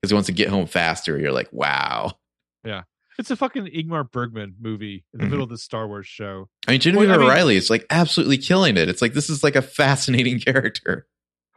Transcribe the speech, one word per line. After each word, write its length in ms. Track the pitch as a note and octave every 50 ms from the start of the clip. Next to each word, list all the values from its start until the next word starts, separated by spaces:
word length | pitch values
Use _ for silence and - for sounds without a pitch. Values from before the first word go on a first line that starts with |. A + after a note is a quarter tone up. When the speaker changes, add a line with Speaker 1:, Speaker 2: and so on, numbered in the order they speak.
Speaker 1:
'cause 80 | - G2
he 40 | G#2
wants 100 | G#2 G2 -
to 40 | F#2
get 160 | E2+ G#2 -
home 160 | G2 G2 F2+
faster. 540 | D#2+ - F2+ E2+ E2 D#2+ - - - D#2 C#2+
You're 120 | D2 C#2+
like, 200 | C2 B1+ - - -
"Wow." 640 | A#1+ C#2+ D2 C#2+ C#2 C#2+ - B1 A1 G#1+ E2+ - _ _ _ _ _ _ _ _ _ -
Speaker 2:
Yeah. 180 | A2+ G#2 F#2+ - _ _ _ _ _ _ -
It's 100 | A3+ -
a 60 | C4
fucking 300 | - C#4 B3+ - C#4 G3+ F3
Ingmar 420 | C3+ E3 D#3+ E3 E3 D#3 C#3+ A#2
Bergman 460 | - B2 B2 A#2 A2+ A2 G#2 G2 F#2 G2
movie 460 | A#2 A2 A2 G#2 G#2+ G#2 G2+ F#2 - _ -
in 60 | A#2+
the 40 | -
Speaker 1:
Mm-hmm. 40 | C3
Speaker 2:
middle 140 | C#3 C#3+ C3+
of 80 | A#2
the 80 | A#2+ A2
Star 280 | - - - A2 A2 G#2+
Wars 200 | G#2 G2+ G2 -
show. 420 | - - G#2+ G2+ G2 F#2+ F#2+ - _ _ - -
Speaker 1:
I 40 |
mean, 100 | B2 C3+
Genevieve 280 | C3+ E3 F3+ G3+ G#3 G3
Speaker 2:
Well, 80 | F#3 E3
I 40 |
mean 60 | C3+ B2+
Speaker 1:
O'Reilly 280 | C3 E3 F3+ D3 G#2+
is, 140 | F#2+ - -
like, 160 | A2+ A#2 - -
absolutely 480 | D3+ E3 F3 D3+ - - - - C#3 C3+
killing 380 | C3+ - F3+ F#3+ F#3+ D#3 G#2+ B2+
it. 120 | B2 G#2
It's 120 | F2+ -
like, 120 | B2 A#2 A#2+
this 160 | C#3+ C#3+ -
is, 140 | D#3 C#3+ -
like, 120 | D3 C3+
a 60 | C#3
fascinating 800 | B2+ - - - D3 C3+ C#3 C3+ - - B2+ A#2+ B2 A#2+ B2 A#2
<laughs> 0 |
character. 640 | - - C3 C3+ F#2+ F#2+ - - - - - - - _ _ _ _ _ _ _ _ _ _